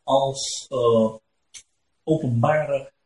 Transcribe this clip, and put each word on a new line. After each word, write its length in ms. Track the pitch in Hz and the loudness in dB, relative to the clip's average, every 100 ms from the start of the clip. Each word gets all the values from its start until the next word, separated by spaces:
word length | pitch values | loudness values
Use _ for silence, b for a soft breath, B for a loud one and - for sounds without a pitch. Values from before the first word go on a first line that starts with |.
als, 600 | - 135 135 135 - - - | 0 2 0 -4 -8 -10 -8
eh, 460 | 131 120 113 110 110 _ _ _ - - _ _ _ - | -2 2 4 2 -2 _ _ _ -20 -20 _ _ _ -2
openbare 840 | 156 131 117 143 151 143 139 - _ | -2 0 0 2 0 0 -4 -6 _